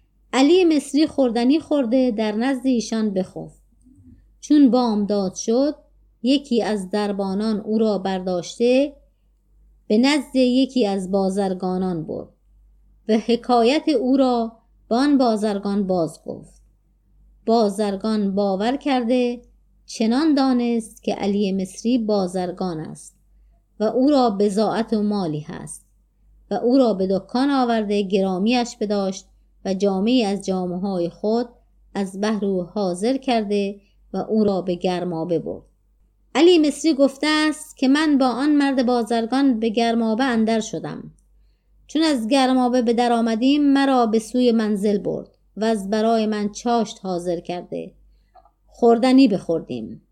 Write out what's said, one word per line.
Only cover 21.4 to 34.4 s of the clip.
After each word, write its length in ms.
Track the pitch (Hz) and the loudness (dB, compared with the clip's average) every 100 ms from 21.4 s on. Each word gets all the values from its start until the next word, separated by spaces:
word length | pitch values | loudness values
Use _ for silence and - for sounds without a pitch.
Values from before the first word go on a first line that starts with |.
| 202 | 0
مصری 460 | 190 185 - 226 247 | -2 -6 -6 -2 -2
بازرگان 800 | 214 208 180 185 180 185 185 160 | 0 -2 -2 -4 -6 -6 -6 -6
است 360 | 156 156 - _ _ _ _ _ _ - | -10 -14 -20 _ _ _ _ _ _ -4
و 40 | |
او 260 | 214 233 269 | -2 2 2
را 200 | 285 240 | 4 2
بضاعت 640 | 196 208 190 208 175 226 | 2 0 0 -2 -2 -2
و 100 | 214 | -2
مالی 380 | 208 202 175 151 | -2 -2 -4 -6
هست 460 | 151 - 156 - _ _ _ _ _ _ - | -8 -14 -14 -18 _ _ _ _ _ _ -8
و 40 | |
او 240 | 202 240 269 | -2 2 4
را 160 | 240 | 4
به 120 | 190 190 | 2 0
دکان 440 | 190 - 247 277 | -2 -2 -2 0
آورده 520 | 277 240 226 202 208 | 0 0 -2 -2 -2
گرامیش 760 | 196 196 190 180 214 247 240 - | 0 0 0 0 0 0 -2 -6
بداشت 460 | 208 208 190 190 - _ _ _ | -4 -2 -4 -6 -14 _ _ _
و 100 | 196 | -6
جامه‌ای 500 | 190 202 190 208 254 | -2 0 0 2 2
از 220 | 202 196 190 | 0 -2 -4
جامه‌های 640 | 185 180 180 202 185 170 | -4 -4 -4 -4 -4 -4
خود 400 | - 214 226 247 _ _ _ _ | -4 -2 -2 -4 _ _ _ _
از 260 | 196 190 190 | -8 -6 -4
بهر 240 | 208 214 | -4 -2
او 180 | 196 185 | -2 -2
حاضر 540 | 175 214 196 180 220 269 | -4 -4 -4 -2 -2 -4
کرده 640 | 269 233 208 208 196 202 _ _ _ | -2 -2 0 -2 -4 -8 _ _ _
و 40 | 190 | -8
او 280 | - 220 | -2 0